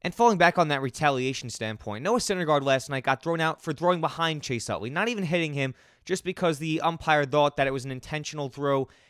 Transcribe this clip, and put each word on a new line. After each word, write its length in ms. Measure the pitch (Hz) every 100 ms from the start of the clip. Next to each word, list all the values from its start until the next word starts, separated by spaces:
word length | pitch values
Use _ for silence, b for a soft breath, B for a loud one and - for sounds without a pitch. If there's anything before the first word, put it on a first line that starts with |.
And 120 | 175
falling 240 | - 233 190
back 200 | 170 175
on 100 | 160
that 140 | 143
retaliation 680 | 135 - 151 135 127 135 123
standpoint, 540 | - 110 107 - 104
Noah 140 | 165 233
Syndergaard 440 | - 185 156 147
last 280 | 139 135 -
night 140 | 135
got 180 | 127 131
thrown 180 | 165 170
out 220 | 160 -
for 100 | -
throwing 280 | 135 175 175
behind 420 | 156 - 165 151
Chase 260 | - 120 -
Utley, 200 | 87 110
not 180 | 156 220
even 160 | 226
hitting 300 | 175 175 160
him, 200 | 143 135 - b b
just 200 | - 180
because 340 | 180 180 175 143
the 220 | 160 156
umpire 440 | 165 165 - 151
thought 320 | 139 147 147 -
that 100 | 135
it 60 |
was 120 | 135
an 60 | 135
intentional 580 | 127 - 151 151 151 139
throw 400 | 143 143 139 135 b